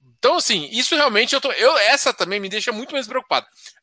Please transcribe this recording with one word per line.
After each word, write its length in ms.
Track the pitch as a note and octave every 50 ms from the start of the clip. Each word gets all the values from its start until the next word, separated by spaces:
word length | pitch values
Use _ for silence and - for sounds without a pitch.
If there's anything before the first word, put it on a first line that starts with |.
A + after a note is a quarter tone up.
| C3+ B2+ _ -
então, 180 | - B3+ E4+
assim, 320 | F4 - - A3 E3+ D3 -
isso 240 | A3 A#3 B3+ - E4+
realmente 400 | D4+ D4 C4 G#3+ G#3 B3 - C#4
eu 60 | C4+
tô, 100 | - C4+
eu, 260 | F3 C3+ G#3+ C#4 D#4+ A#3+
essa 340 | G3+ A3 C4+ C4+ - C4+
também 260 | - - F3+ E3+ G3 G#3
me 100 | G3 F#3+
deixa 220 | G3 G#3+ - B3
muito 200 | A3 G#3+ C4 -
menos 160 | D4+ C#4 A#3+ G#3+
preocupado. 380 | B3 B3+ - - C#3+ B2 - _ _ - - - - _